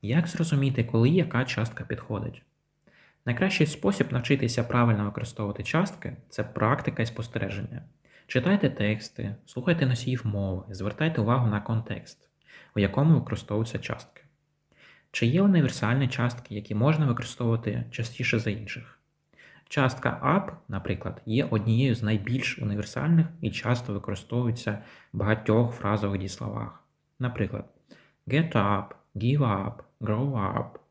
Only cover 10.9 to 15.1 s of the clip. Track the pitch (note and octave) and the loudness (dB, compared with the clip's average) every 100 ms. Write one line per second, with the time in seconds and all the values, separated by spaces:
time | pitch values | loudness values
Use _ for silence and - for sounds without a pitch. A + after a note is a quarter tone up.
10.9 | - D#3 D#3+ G#2+ B2+ A#2+ G#2 - A2 - | -2 0 2 2 4 2 0 0 -4 -2
11.9 | G#2+ - - _ _ _ - - - G2 | -10 -10 -20 _ _ _ -20 -6 0 2
12.9 | A#2 D3+ D3 - G#2+ - G#2+ A2+ A2 - | 4 6 6 4 -6 -4 -2 -2 -4 -6
13.9 | - - - _ _ _ _ _ _ - | -8 -10 -20 _ _ _ _ _ _ -20
14.9 | _ _ | _ _